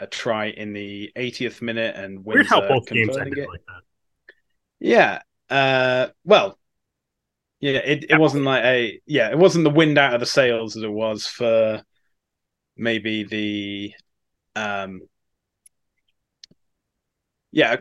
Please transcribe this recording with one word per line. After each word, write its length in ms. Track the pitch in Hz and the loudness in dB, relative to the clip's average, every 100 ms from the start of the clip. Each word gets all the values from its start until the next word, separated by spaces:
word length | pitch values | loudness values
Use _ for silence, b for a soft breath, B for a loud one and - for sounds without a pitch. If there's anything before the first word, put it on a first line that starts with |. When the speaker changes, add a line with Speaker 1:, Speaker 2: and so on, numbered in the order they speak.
Speaker 1:
a 80 | 101 | -14
try 380 | - 123 107 107 | -8 -4 -2 -4
in 260 | - 107 | -8 -10
the 400 | 104 101 101 104 | -10 -12 -12 -12
eightieth 480 | - 123 - 120 - | -10 -10 -6 -8 -6
minute 320 | 117 113 113 | -8 -4 -6
and 300 | - 98 95 | -6 -12 -14
Speaker 2:
Weird 220 | 98 - - | 0 2 4
how 100 | 202 | 2
Speaker 1:
Windsor 140 | - | 2
Speaker 2:
both 120 | 131 - | -2 -2
games 200 | 117 110 | -2 -2
Speaker 1:
converting 120 | 131 | -2
Speaker 2:
ended 160 | 139 139 | -6 -8
Speaker 1:
it. 100 | 135 | -10
Speaker 2:
like 180 | 90 - | -14 -20
that. 160 | - _ _ _ _ - b _ _ _ _ | -20 _ _ _ _ -20 b _ _ _ _
Speaker 1:
Yeah. 400 | - 226 131 92 - _ _ | 2 4 4 0 -12 _ _
Uh, 600 | 135 135 131 127 127 127 - | 0 2 2 2 0 -2 -6
well, 340 | 165 196 98 - _ _ _ _ _ _ _ _ _ _ | 4 4 4 -6 _ _ _ _ _ _ _ _ _ _
yeah, 180 | 143 135 | -2 -2
it, 260 | - 147 | 0 -2
it 60 | - | 2
Speaker 2:
Yeah. 80 | 151 | 4
Speaker 1:
wasn't 260 | 156 143 | 4 2
like 200 | 135 131 | 0 2
a, 360 | 120 127 113 - - | 2 2 0 -6 -4
yeah, 240 | 143 110 | 0 0
it 80 | 143 | 4
wasn't 240 | 180 170 | 4 6
the 60 | 156 | 4
wind 280 | 147 156 143 | 4 4 4
out 160 | 139 | 2
of 60 | 120 | 0
the 60 | 120 | 0
sails 500 | 147 127 113 110 110 | 2 2 0 -4 -8
as 60 | |
it 80 | 110 | -6
was 360 | 104 110 107 - | -4 -4 -4 -8
for 540 | - 120 113 110 107 - _ _ _ _ _ _ _ _ - | -4 0 2 2 -2 -10 _ _ _ _ _ _ _ _ -6
maybe 460 | 117 110 110 110 | -4 -4 -4 -6
the, 680 | 101 107 104 104 101 101 101 - _ _ _ _ _ 107 | -6 -6 -6 -6 -8 -10 -12 -16 _ _ _ _ _ -8
um, 420 | 104 101 95 92 - _ _ _ _ _ _ _ _ _ _ _ _ _ - _ _ _ _ _ _ _ _ _ _ | -6 -6 -8 -14 -20 _ _ _ _ _ _ _ _ _ _ _ _ _ -20 _ _ _ _ _ _ _ _ _ _
yeah, 240 | 151 120 127 | 0 2 2